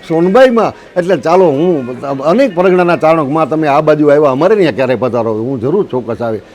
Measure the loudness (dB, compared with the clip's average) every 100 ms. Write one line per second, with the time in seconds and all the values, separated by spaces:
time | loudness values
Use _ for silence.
0 | -2 -2 2 4 4 4 -2 -4 -8 -6
1 | -2 -2 2 2 2 2 0 -2 -4 -10
2 | -8 -4 0 0 0 0 0 2 0 0
3 | 2 0 0 -2 -2 -2 0 0 2 2
4 | 4 4 2 2 0 2 0 0 -2 -2
5 | -2 -2 -4 -4 -6 -6 -2 -2 -2 -6
6 | -6 -6 -6 -6 -12